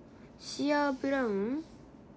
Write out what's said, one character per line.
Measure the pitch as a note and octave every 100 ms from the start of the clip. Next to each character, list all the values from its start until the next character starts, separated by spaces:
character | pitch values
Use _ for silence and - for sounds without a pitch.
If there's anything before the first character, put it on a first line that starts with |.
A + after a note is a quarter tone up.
| - - - -
シ | - - C#4
ア | D4 C#4+
ー |
ブ | C4+ C4+
ラ | C#4 B3
ウ |
ン | G3 G#3 C#4+ D#4+ - - - -